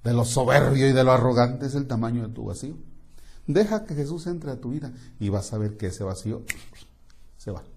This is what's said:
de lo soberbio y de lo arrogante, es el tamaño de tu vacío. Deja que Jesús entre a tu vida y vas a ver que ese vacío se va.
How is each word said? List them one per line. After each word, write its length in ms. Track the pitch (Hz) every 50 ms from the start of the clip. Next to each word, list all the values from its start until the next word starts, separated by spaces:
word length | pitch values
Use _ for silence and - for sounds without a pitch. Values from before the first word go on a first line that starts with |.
| -
de 100 | 113 120
lo 100 | 120 120
soberbio 640 | 117 - 135 127 120 131 143 135 127 139 135 135
y 60 | 135 131
de 100 | 131 131
lo 80 | 131
arrogante, 540 | 127 127 120 127 127 120 120 123 131 131 143
es 100 | 135 135
el 120 | 143 139
tamaño 400 | 131 127 113 113 113 120 120 113
de 60 | 110 113
tu 120 | 113 113
vacío. 300 | 101 90 - - 139 165 156 - - - - - - - - - - - - -
Deja 380 | - 147 175 214 208 220 214 214
que 100 | - 160
Jesús 320 | 143 143 139 170 170 165
entre 240 | 175 175 165 156 147
a 100 | 127 123
tu 80 | - 120
vida 240 | 127 156 147 131 - - - - - -
y 100 | 107 101
vas 220 | 98 101 98 -
a 60 | -
ver 200 | 107 107 107 107
que 100 | - 104
ese 160 | 95 95 - 101
vacío 400 | 95 95 90 - 107 - - - - - - - - - - - - _ _ - - - - - - -
se 120 | - - 107
va. 140 | 95 87 - - -